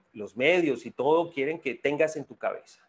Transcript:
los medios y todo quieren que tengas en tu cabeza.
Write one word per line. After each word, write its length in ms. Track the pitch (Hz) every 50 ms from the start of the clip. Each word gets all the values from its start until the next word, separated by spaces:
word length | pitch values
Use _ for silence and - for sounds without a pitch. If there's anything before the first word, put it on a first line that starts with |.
| _ _
los 240 | - 107 104 95 -
medios 500 | 117 127 156 180 180 170 147 123 - -
y 60 | 117
todo 400 | - - 127 147 160 170 165 165
quieren 280 | - 139 135 151 165 170
que 140 | - 135 117
tengas 420 | - - 139 147 143 160 156 156
en 80 | 147 135
tu 120 | - 113
cabeza. 440 | - - 95 95 - - - - _ _